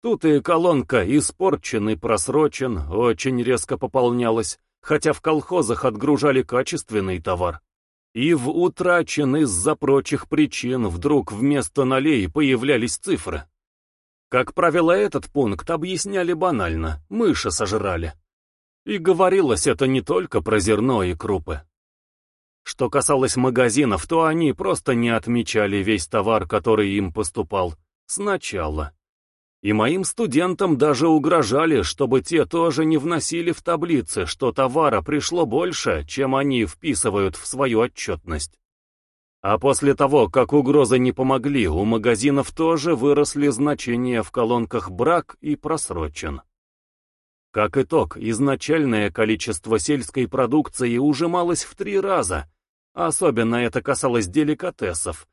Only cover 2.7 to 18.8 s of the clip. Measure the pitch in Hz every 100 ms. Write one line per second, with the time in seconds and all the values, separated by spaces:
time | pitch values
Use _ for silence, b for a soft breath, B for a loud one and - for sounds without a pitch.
2.7 | 98 73 92 120 110 135 127 120 120 -
3.7 | 131 123 135 123 123 120 113 110 - _
4.7 | _ - 151 156 - 160 156 - 180 113
5.7 | 117 131 107 127 143 147 131 120 123 135
6.7 | 160 - 107 95 90 90 87 90 82 _
7.7 | _ _ _ _ 113 143 160 123 165 175
8.7 | - 180 175 160 - 139 143 143 90 95
9.7 | 151 139 139 - 139 - 151 151 - 123
10.7 | 127 107 87 143 147 98 104 139 143 117
11.7 | - 127 135 147 139 92 147 143 127 131
12.7 | 131 117 - - 156 - 80 69 _ _
13.7 | _ _ _ _ _ _ 127 127 - 170
14.7 | 156 165 185 208 139 - 143 120 98 -
15.7 | 165 175 185 202 196 175 170 180 135 92
16.7 | 80 80 76 _ 214 220 147 110 87 104
17.7 | 107 98 87 82 - _ _ _ _ _
18.7 | _